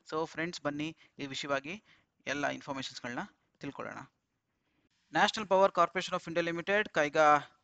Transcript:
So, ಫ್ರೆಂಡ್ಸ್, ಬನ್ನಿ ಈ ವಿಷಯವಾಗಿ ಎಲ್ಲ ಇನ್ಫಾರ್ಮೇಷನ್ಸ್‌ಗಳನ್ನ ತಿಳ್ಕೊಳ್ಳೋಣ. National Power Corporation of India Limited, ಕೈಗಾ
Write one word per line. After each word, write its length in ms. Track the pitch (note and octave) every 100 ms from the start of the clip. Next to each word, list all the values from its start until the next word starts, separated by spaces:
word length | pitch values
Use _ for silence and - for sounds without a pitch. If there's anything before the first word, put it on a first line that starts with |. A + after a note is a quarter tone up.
| -
So, 160 | D#3 D#3+
ಫ್ರೆಂಡ್ಸ್, 360 | - E3 E3+
ಬನ್ನಿ 340 | D3 D3 D#3 D#3+ _ -
ಈ 80 | C#3
ವಿಷಯವಾಗಿ 580 | C3 D3 C#3 C#3 G3+ _ _ _ _ -
ಎಲ್ಲ 200 | C#3 C#3+
ಇನ್ಫಾರ್ಮೇಷನ್ಸ್‌ಗಳನ್ನ 760 | C3+ C#3 C3+ C3+ - B2 B2 G3+ _ _ _
ತಿಳ್ಕೊಳ್ಳೋಣ. 380 | C#3+ - G#2+ G#2 C#3 _ _ _ _ _ _ _ _ _ _
National 380 | D3+ G3+ - G3+
Power 240 | F#3+ F#3+
Corporation 480 | - E3+ F#3 F3 F3+
of 100 | -
India 220 | E3 E3+
Limited, 380 | E3+ E3 G3+ G#3
ಕೈಗಾ 460 | - D3 D3+ D3+ D3 - _